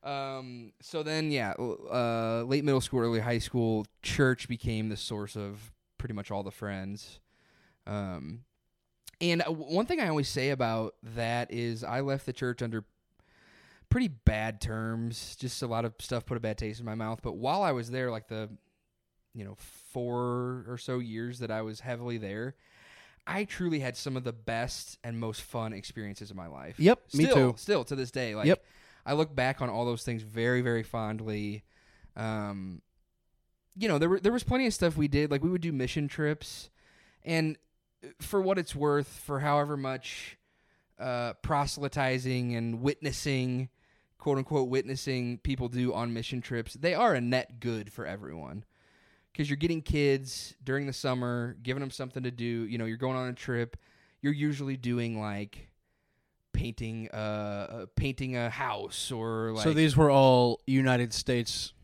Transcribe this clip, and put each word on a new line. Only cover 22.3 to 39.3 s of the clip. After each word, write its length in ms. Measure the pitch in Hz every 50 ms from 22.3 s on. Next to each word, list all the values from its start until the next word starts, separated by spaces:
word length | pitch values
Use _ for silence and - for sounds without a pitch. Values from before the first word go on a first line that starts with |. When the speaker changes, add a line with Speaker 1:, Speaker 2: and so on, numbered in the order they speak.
| 101 107 117 127 139 _ _ _ _ - - - - - - - _ _ _
Speaker 1:
I 180 | - 165 190 208
truly 340 | 202 - - 180 175 160 151
had 160 | 135 127 120
some 220 | - - 143 131 131
of 60 | 123
the 100 | 123 113
best 640 | 113 110 - 117 117 117 123 - - - - - - _
and 160 | 120 117 117
most 220 | 113 110 110 - -
fun 300 | - - 120 113 110 110
experiences 580 | 98 104 - - - 107 104 98 - 107 104
of 60 | 101
my 100 | 95 87
life. 320 | 85 73 67 65 76 - -
Speaker 2:
Yep, 220 | 147 180 240 - _ - -
me 100 | 139 156
Speaker 1:
Still, 280 | - 254 175 131 127 123
Speaker 2:
too. 20 | -
Speaker 1:
still 260 | - - 202 170 120
to 120 | - 143
this 140 | 135 131 123
day. 240 | - 139 127 113 107
Like, 120 | 107 107
Speaker 2:
Yep. 160 | 147 180 - _ _ _ - - - - - _
Speaker 1:
I 60 | - 139
look 220 | 147 156 151 147
back 260 | 135 123 127 135 -
on 80 | 135 123
all 160 | 104 110 120
those 180 | 123 120 113 -
things 200 | - 120 110 110
very, 380 | 107 107 117 117 120 123 123 123
very 200 | 127 117 117 110
fondly. 800 | - - 120 110 107 110 110 110 110 107 104 104 104 104 107 - _ _ _ _ _ _ _ _ - _
Um, 640 | - 113 110 110 107 104 101 101 98 92 95 90 - _ _ _ _ _ _ _ _ _ _ _ _ _ _ _ _ _ _ _
you 100 | 190 202 220
know, 100 | 170 143
there 100 | 160 170
were, 100 | 185 196
there 120 | 175 202 233
was 120 | 247 -
plenty 220 | - 247 254 269
of 60 | 240 208
stuff 220 | - - 170 156
we 120 | 151 151 143
did. 220 | 139 143 151 151
Like, 120 | 143 - 139
we 60 | 170
would 100 | 180 180
do 120 | 165 170 156
mission 360 | 135 127 123 - 165 147 147
trips. 640 | - - 156 147 151 147 - - - - - - _ _ _ _ _ _ _ _ _ _ _
And, 360 | - 165 160 160 156 156 - _ _ _ _ _ _ _ _ -
uh, 40 | 139 - _
for 200 | - - - 202
what 180 | 190 190 196 190
it's 160 | 170 - -
worth, 340 | 143 143 151 143 143 139 -
for 320 | - - - -